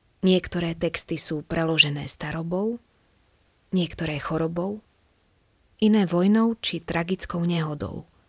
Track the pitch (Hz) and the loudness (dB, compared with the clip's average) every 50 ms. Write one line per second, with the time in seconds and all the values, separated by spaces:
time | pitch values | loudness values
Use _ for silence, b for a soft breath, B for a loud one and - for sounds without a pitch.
0 | _ _ _ _ - 190 185 185 - - - 175 170 170 165 165 175 165 165 - | _ _ _ _ 2 4 4 4 2 0 -4 -4 -4 -4 -4 -2 -2 -2 -2 -2
1 | - - 165 156 - - 160 151 147 - 160 165 160 160 165 156 - 147 143 143 | -4 -4 -4 -4 -4 -4 -4 -4 -6 -4 -2 -2 0 2 2 2 2 2 0 -4
2 | 147 139 - - - 151 151 165 160 165 175 185 202 220 240 240 _ _ _ _ | -4 -6 -6 -4 -6 -6 -6 -6 -4 -4 -4 -2 -2 -2 -4 -6 _ _ _ _
3 | _ _ _ _ _ _ _ _ _ _ _ _ _ _ - 185 170 156 - - | _ _ _ _ _ _ _ _ _ _ _ _ _ _ 0 0 0 -2 -4 -6
4 | 170 156 151 143 - - 165 160 165 160 165 175 175 196 208 214 - _ _ _ | -6 -4 -4 -4 -4 -2 -2 0 0 -2 -2 -4 -4 -4 -6 -8 -12 _ _ _
5 | _ _ _ _ _ _ _ _ _ _ _ _ _ _ _ - 214 214 214 214 | _ _ _ _ _ _ _ _ _ _ _ _ _ _ _ 2 4 6 6 6
6 | 196 165 175 175 180 196 214 220 226 233 226 - - - - 165 - - 165 170 | 4 4 4 4 6 6 6 6 4 4 2 -2 -4 -4 -4 -4 -4 -4 -2 -2
7 | 170 170 190 185 - - - 175 170 175 175 165 160 156 151 147 101 - - 170 | -2 -2 -2 -4 -4 -4 -2 -2 0 0 2 0 0 -2 -4 -4 -6 -6 -6 -8
8 | - _ _ _ _ | -12 _ _ _ _